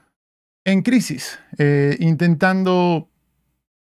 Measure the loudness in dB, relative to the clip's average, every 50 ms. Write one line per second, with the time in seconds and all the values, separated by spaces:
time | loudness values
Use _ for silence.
0 | _ _ _ _ _ _ _ _ _ _ _ _ _ 0 0 0 2 2 0 0
1 | 0 -2 -8 -10 -12 -14 -16 -18 -20 _ -4 -2 0 2 2 2 2 0 0 0
2 | 0 0 0 2 2 0 2 2 0 0 0 0 0 0 2 2 2 0 0 -2
3 | -4 -10 _ _ _ _ _ _ _ _ _ _ _ _ _ _ _ _ _